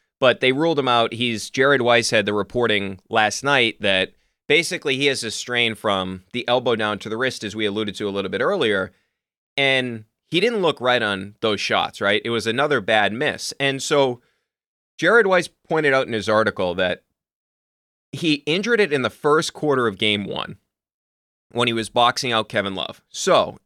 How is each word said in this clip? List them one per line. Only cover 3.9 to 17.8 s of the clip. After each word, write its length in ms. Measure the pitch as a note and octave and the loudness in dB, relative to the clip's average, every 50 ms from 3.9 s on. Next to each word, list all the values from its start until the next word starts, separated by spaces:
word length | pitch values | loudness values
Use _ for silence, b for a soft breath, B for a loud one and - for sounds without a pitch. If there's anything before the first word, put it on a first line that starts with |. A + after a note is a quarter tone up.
| F#2+ F#2 F#2+ - - _ _ _ _ _ _ | 2 2 0 -2 -6 _ _ _ _ _ _
basically 500 | - D3 E3+ D#3+ - F3+ - - D3 C3+ | 2 2 2 2 0 -6 -6 -4 -4 -2
he 80 | C3 C#3+ | 0 0
has 180 | C#3 C3 - A#2+ | 0 0 -2 -4
a 80 | A2 | -8
strain 440 | - - - B2+ A#2+ A#2+ A#2+ A2+ G#2+ | -8 -8 -8 -4 -2 0 0 0 -2
from 480 | - - G#2+ G2 F#2+ F#2 F#2 F#2+ F#2 - _ - | -2 -2 -2 0 0 -2 -4 -8 -10 -12 _ -10
the 140 | A#2+ A#2 | -6 -2
elbow 280 | - B2 B2+ A#2+ B2+ A#2 | -2 0 0 0 0 0
down 240 | A2 G#2+ G#2+ G#2 G2 | 0 -2 -2 -4 -6
to 100 | - G#2+ | -6 -8
the 80 | A2 | -6
wrist, 260 | A2+ C3 B2+ A#2+ - A2+ | -4 -4 -4 -4 -6 -10
as 120 | G2+ G2+ | -8 -6
we 100 | A2 G#2+ | -4 -4
alluded 300 | G2+ G2 G#2+ G#2+ G#2 F2+ | -2 -2 -2 -4 -6 -6
to 120 | - G#2+ | -6 -6
a 40 | G2+ | -4
little 180 | G2 G2 G2 F#2+ | -4 -4 -4 -4
bit 120 | G2 G2+ | -2 -2
earlier. 500 | C3 F3 G3+ F3+ C3+ G#2+ G2+ F#2+ F#2 F2+ - _ _ _ _ _ _ _ _ _ _ _ _ | -2 0 0 0 0 0 0 0 -2 -4 -8 _ _ _ _ _ _ _ _ _ _ _ _
And 480 | C#3+ C#3 C3+ C3+ C3 B2+ B2 A#2 A2 G#2+ _ _ _ _ | -2 0 2 2 0 -2 -4 -8 -12 -14 _ _ _ _
he 140 | - D#3 F3 | -2 0 0
didn't 200 | G3+ A#3+ A#3+ G#3 | 2 2 0 0
look 200 | F3 D#3 - - | 0 0 -2 0
right 200 | A#2+ B2 B2 A#2+ | 0 2 2 2
on 340 | A2 G#2 G2 F#2+ G2 G2+ G#2 _ | 2 0 -2 -4 -6 -10 -8 _
those 220 | - A2 G#2 F#2+ | -2 -2 -2 -2
shots, 400 | - - A2 F#2 - - - - | -2 -2 0 0 -2 -2 -4 -2
right? 200 | G#2 G2 G#2 A2 - | 0 0 0 0 0
It 60 | A#2 | -2
was 160 | A#2 A2+ G2 | -4 -4 -2
another 340 | A2+ A2+ C3 D3 D3+ C#3+ A#2 | -2 -2 0 0 0 0 0
bad 320 | F#2 A2+ A2 G#2+ G2+ G2 G#2+ | 0 2 2 2 2 2 0
miss. 400 | B2 D3+ C3 F2 - - - - - | -2 -4 -4 -4 -6 -8 -10 -6 -4
And 200 | C#3 C#3 C3+ C3+ | -2 -2 -2 -4
so 380 | - - D#3 C#3+ C3+ C3 A#2+ - _ _ _ _ _ _ _ _ _ _ _ _ _ _ _ | -2 0 2 2 2 2 0 -6 _ _ _ _ _ _ _ _ _ _ _ _ _ _ _
Jared 300 | - D3+ F3 A3 A#3+ G#3+ | -2 0 4 4 4 4
Weiss 200 | F#3+ F#3 F3 D#3 - _ _ _ - | 4 2 0 0 -2 _ _ _ -2
pointed 240 | E3 D#3+ D3+ C#3+ C3+ | 0 2 2 4 2
out 140 | C3+ C3 | 2 0
in 60 | - A#2 | 0 -2
his 140 | G#2+ F#2 | -2 0
article 480 | A2 G#2+ G#2+ A2 G#2 - - F#2 F2+ F2 | 2 2 2 2 2 0 -2 -2 -2 0
that 280 | F#2 F#2 F2+ F2 - _ _ _ _ _ _ _ _ _ _ _ _ _ _ _ _ | 0 0 0 0 -4 _ _ _ _ _ _ _ _ _ _ _ _ _ _ _ _